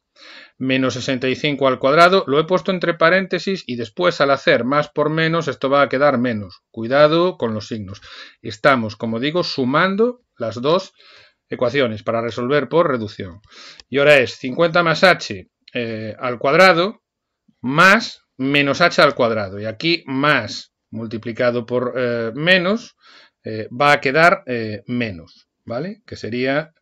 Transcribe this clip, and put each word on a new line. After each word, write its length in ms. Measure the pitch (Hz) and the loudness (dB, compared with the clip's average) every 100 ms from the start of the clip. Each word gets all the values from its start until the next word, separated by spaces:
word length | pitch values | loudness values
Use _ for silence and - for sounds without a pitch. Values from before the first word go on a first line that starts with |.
| _ _ - - - - | _ _ -20 -20 -20 -8
menos 360 | 131 131 131 | -2 0 0
sesenta 340 | 123 117 131 131 | -2 -4 -4 -2
y 80 | 127 | -2
cinco 320 | 151 139 135 | -2 0 0
al 100 | 127 | 2
cuadrado. 460 | 135 151 175 190 160 | 2 6 6 4 2
Lo 120 | 143 | 0
he 60 | |
puesto 260 | 160 180 170 | 0 -2 -2
entre 240 | 185 170 | -2 -2
paréntesis 720 | 165 165 180 190 180 196 190 - | 0 2 2 0 -4 -4 -6 -6
y 100 | 120 | -10
después, 440 | 113 - 175 165 | -8 -2 0 2
al 100 | 139 | 2
hacer 340 | 135 - 139 | 2 2 2
más 240 | 117 147 147 | 2 0 0
por 220 | - 151 | -2 -2
menos, 380 | 156 160 165 143 | 0 0 -2 -4
esto 220 | 127 135 | -4 0
va 120 | 139 | 2
a 60 | 123 | 2
quedar 300 | 131 147 127 | 2 2 2
menos. 420 | 123 110 98 - _ | 0 -4 -8 -16 _
Cuidado 680 | - 113 139 151 165 180 160 | -10 -2 4 4 4 0 -2
con 160 | 120 | -4
los 140 | 107 - | -4 -8
signos. 340 | 113 95 101 - - - _ | -10 -10 -16 -20 -20 -20 _
Estamos, 540 | 113 104 147 131 110 - | -14 0 2 2 0 -6
como 240 | 113 113 | -6 -4
digo, 220 | 139 170 | -2 -2
sumando 760 | 165 - 123 147 185 196 233 240 _ - | -4 -2 0 2 2 2 0 -2 _ -10
las 240 | 113 107 | -8 -4
dos 320 | 135 175 190 _ _ - - _ _ | 0 0 -2 _ _ -20 -20 _ _
ecuaciones 560 | 120 123 139 123 107 | -4 -2 0 -2 -2
para 160 | - 113 | -4 -4
resolver 480 | 117 110 123 147 127 | -4 -4 -2 -2 0
por 200 | 156 170 | 0 0
reducción. 520 | 127 107 - 92 92 _ - - - _ | -2 -6 -10 -14 -16 _ -20 -20 -20 _
Y 100 | 131 | 2
ahora 200 | 143 143 | 4 4
es 180 | 113 - | 4 -4
cincuenta 480 | 135 123 170 170 | -6 0 2 2
más 180 | 170 160 | 2 4
h, 460 | 190 170 - 98 - _ _ | 4 4 -2 -12 -14 _ _
eh, 400 | 127 117 110 110 - | -8 -6 -6 -8 -8
al 180 | 127 120 | -6 -2
cuadrado 640 | 139 156 190 170 185 220 _ _ _ _ _ _ | 2 6 6 4 0 -4 _ _ _ _ _ _
más 640 | 120 147 185 214 220 - _ - | -2 4 6 6 0 -12 _ -6
menos 440 | 135 143 143 131 | -2 0 2 2
h 220 | 170 - | 2 4
al 120 | 156 - | 2 4
cuadrado. 420 | 120 107 101 101 | 0 0 -4 -6
Y 60 | |
aquí 400 | 107 107 160 170 - | -8 -4 -2 -2 -4
más 680 | 135 147 139 107 - - _ _ | -2 0 0 -2 -10 -16 _ _
multiplicado 760 | 110 113 113 117 110 123 120 113 | -12 -10 -8 -8 -2 0 -2 -4
por, 280 | 123 123 123 | -4 -4 -4
eh, 360 | 123 117 113 | -4 -4 -6
menos, 640 | 127 160 185 180 226 - _ _ - _ _ | -4 0 2 2 -2 -6 _ _ -20 _ _
eh, 240 | - 110 110 | -10 -8 -8
va 220 | 123 143 | 0 2
a 80 | 143 | 2
quedar, 420 | 139 139 170 190 - | 2 4 4 2 -2
eh, 360 | 123 110 104 - | -6 -4 -8 -6
menos, 600 | 123 117 87 80 _ _ _ | -6 -4 -8 -16 _ _ _
¿vale? 380 | - 117 175 214 _ | -10 -8 -8 -10 _
Que 100 | - | -12
sería, 560 | 110 120 127 139 160 _ | -8 -4 -2 -2 -6 _